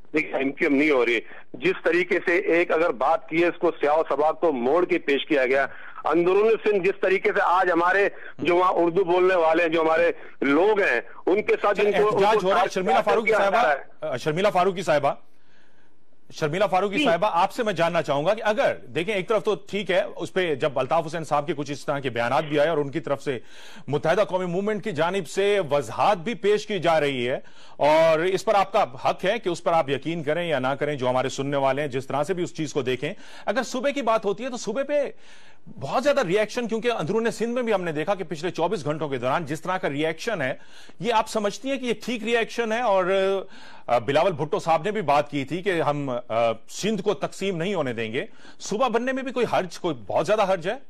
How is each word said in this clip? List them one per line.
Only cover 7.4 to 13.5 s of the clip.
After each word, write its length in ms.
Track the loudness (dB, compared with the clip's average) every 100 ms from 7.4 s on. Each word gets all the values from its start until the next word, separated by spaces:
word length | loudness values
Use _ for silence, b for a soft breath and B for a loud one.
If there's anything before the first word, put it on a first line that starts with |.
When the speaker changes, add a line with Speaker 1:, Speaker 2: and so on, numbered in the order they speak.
Speaker 1:
आज 280 | 2 4 4
हमारे 420 | 4 4 4 2 B B B
जो 140 | 2
वहाँ 160 | 4 4
उर्दू 320 | 4 2 2
बोलने 320 | 2 4 4
वाले 280 | 4 4 4
हैं, 80 | 2
जो 100 | 2
हमारे 340 | 2 4 2 0 B B
लोग 380 | 2 4 4 4
हैं, 260 | 2 0 -2 B 0
उनके 280 | 0 2
साथ 180 | 2 2
Speaker 2:
चलिए, 180 | 4 4
Speaker 1:
जिनको, 200 | 4 4
Speaker 2:
एहतजाज 220 | 4 4
Speaker 1:
उनको 140 | 4 4
Speaker 2:
हो 60 |
रहा 80 | 2
है। 60 | 2
Speaker 1:
साथ 60 |
Speaker 2:
शर्मिला 280 | 0 2 2
फारूकी 260 | 4 2 4
Speaker 1:
किया 120 | 2
जा 100 |
Speaker 2:
साहिबा, 120 | 4